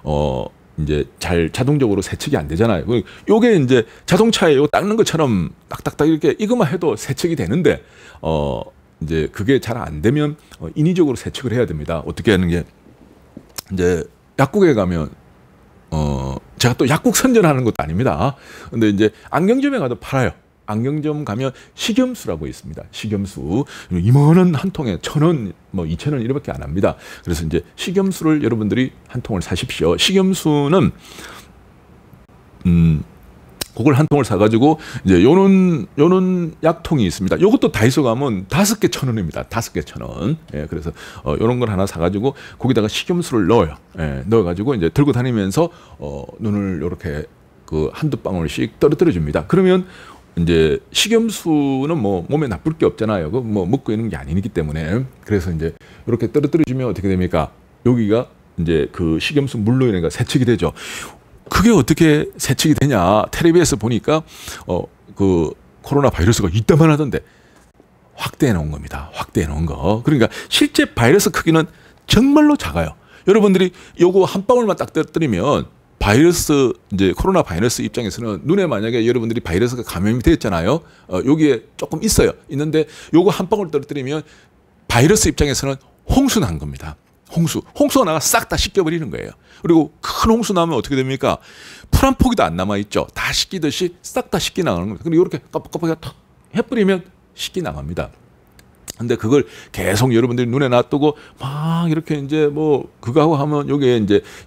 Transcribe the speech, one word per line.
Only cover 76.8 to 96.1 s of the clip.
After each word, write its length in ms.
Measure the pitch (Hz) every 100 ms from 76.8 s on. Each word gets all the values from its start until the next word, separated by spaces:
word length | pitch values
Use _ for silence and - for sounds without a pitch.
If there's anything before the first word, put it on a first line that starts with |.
| -
이제 200 | 95 95 82
코로나 240 | 185 185
바이러스 380 | - 82 120 123
입장에서는 600 | 113 - 107 117 117 95
눈에 240 | 131 196 180
만약에 380 | 107 110 120 117
여러분들이 340 | 120 113 113
바이러스가 420 | - 95 120 123
감염이 380 | 110 87 104 123
되었잖아요. 600 | 135 170 110 85 90 160 - _ -
어, 140 | 92
여기에 380 | 123 156 151 117 - -
조금 260 | 170 160
있어요. 280 | 220 - 113 - -
있는데 360 | 139 156 156 147 - -
요거 180 | 156 180
한 180 | 156 180
방울 200 | 208 175
떨어뜨리면 500 | 147 131 143 131 156 - - _ _ _ _ -
바이러스 400 | 120 151 214 170
입장에서는 460 | - 147 127 139 135 _ _ -
홍수 300 | - 269 220
난 180 | 120 78
겁니다. 360 | 73 67 78 76 _ _ -
홍수. 260 | 165 165 104 - -
홍수가 280 | 285 269
나가 140 | 170 160
싹 300 | - 226 -
다 80 | 165
씻겨버리는 500 | 196 196 160 170 135
거예요. 180 | 58 52 - _ -
그리고 320 | - 165 147 _
큰 300 | - - 220
홍수 220 | 226 214
나면 220 | 185 165 135
어떻게 180 | -
됩니까? 420 | 135 131 131 120 80 - - - - -
풀 140 | - 269
한 80 |
포기도 280 | - 262 233
안 120 | 90
남아있죠. 500 | 85 98 101 104 95 -
다 180 | - -
씻기듯이 640 | - - 190 151 - 180 -
싹 300 | - 254 -
다 80 | 190
씻기 240 | - -
나가는 240 | 160 87 98
겁니다. 160 | 92
그리고 180 | 165 165
이렇게 180 | 185 143 -
깜빡깜빡하게 480 | - - 160 165 160
탁 160 | -